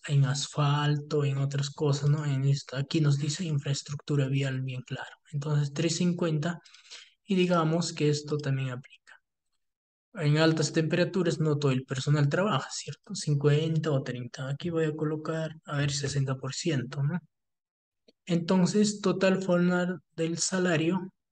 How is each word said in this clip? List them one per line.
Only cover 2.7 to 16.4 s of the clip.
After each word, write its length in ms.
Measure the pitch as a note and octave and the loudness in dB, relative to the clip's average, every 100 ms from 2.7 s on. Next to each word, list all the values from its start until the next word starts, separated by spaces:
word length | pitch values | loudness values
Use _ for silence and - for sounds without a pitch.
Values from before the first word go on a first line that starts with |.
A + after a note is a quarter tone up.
| C3 | -8
aquí 200 | C#3 E3 | -2 2
nos 160 | D3 C#3 | 2 2
dice 280 | D3+ E3+ | 0 -4
infraestructura 840 | E3+ C#3+ C#3+ C#3 - C#3+ - C#3+ C3 | -2 -2 -2 -4 -6 -8 -2 0 0
vial 320 | C3+ C3+ C3 | 0 -2 -4
bien 220 | C3 B2+ | -6 -8
claro. 340 | - B2+ - - _ | -10 -10 -12 -18 _
Entonces, 400 | D3 D3+ D3 C#3+ | -6 -2 0 0
tres 240 | - E3+ - | -2 -2 0
cincuenta, 640 | F3+ F3 F3 D3+ E3+ E3+ - - - - - _ | 0 0 0 0 -2 -6 -14 -20 -20 -20 -20 _
y 120 | - F#3 | -2 2
digamos 560 | F3+ F3 D#3+ E3+ E3 | 4 4 4 2 0
que 180 | - D3 | 0 0
esto 280 | D3 - D3 | 0 -2 -4
también 320 | C#3 C3+ C3 | -2 -2 -4
aplica. 520 | B2+ - - _ - _ _ _ _ _ _ _ _ _ | -8 -12 -20 _ -20 _ _ _ _ _ _ _ _ _
En 240 | G#3 D3 D3+ | -2 2 4
altas 340 | D#3+ D#3+ C#3 | 4 4 2
temperaturas 680 | E3 D#3 F3 E3+ F#3+ E3+ D3 | 0 0 2 0 0 0 0
no 200 | D#3 C#3+ | 0 2
todo 120 | C#3+ | 2
el 140 | B2+ | 0
personal 440 | - C3 D3 D3 C#3+ | -2 -4 2 2 4
trabaja, 400 | E3 G#3 C3+ - | 2 2 0 -4
¿cierto? 420 | - - - - | -10 -12 -14 -12
Cincuenta 800 | F#3+ D#3 C#3+ D3 D3 E3 D#3+ D#3+ | -6 -2 2 4 4 2 0 0
o 100 | C3+ | 0
treinta. 460 | C3+ B2 A#2+ - C3+ | -2 -8 -10 -10 -8
Aquí 220 | C#3+ F3 | -6 -4
voy 160 | E3 D#3 | 0 0
a 100 | D#3 | -2
colocar, 580 | D3+ D#3 E3 D#3+ D#3 - | -2 -4 -4 -4 -6 -10
a 120 | - C#3+ | -6 -2
ver, 160 | C#3+ | -2
sesenta 440 | - C3+ C#3 C3+ | -2 -2 -2 -2
por 180 | C3 | -2